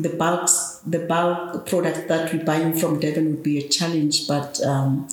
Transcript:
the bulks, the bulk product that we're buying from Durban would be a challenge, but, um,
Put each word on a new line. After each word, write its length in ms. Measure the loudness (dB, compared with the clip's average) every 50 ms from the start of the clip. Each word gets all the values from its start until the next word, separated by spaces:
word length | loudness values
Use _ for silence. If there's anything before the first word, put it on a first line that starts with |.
| -2
the 60 | -2
bulks, 720 | 0 0 0 0 0 0 2 2 0 0 0 -6 -10 -10 -8
the 140 | -4 -2 -2
bulk 680 | 0 0 0 2 2 2 0 0 -4 -6 -8 -8 -6
product 420 | -2 0 0 0 0 -2 -2 -2 0
that 240 | 0 0 0 0 -2
we're 120 | -2 0
buying 300 | 0 2 2 2 2 2
from 240 | 2 0 0 0 0
Durban 280 | 0 0 0 2 2
would 160 | 0 0 0 0
be 140 | 0 0 0
a 100 | 0 0
challenge, 580 | 0 0 0 0 0 2 2 2 0 0 0
but, 340 | 0 -2 -2 -2 -4 -4 -2 0
um, 420 | 2 2 2 4 2 2 0 0 -4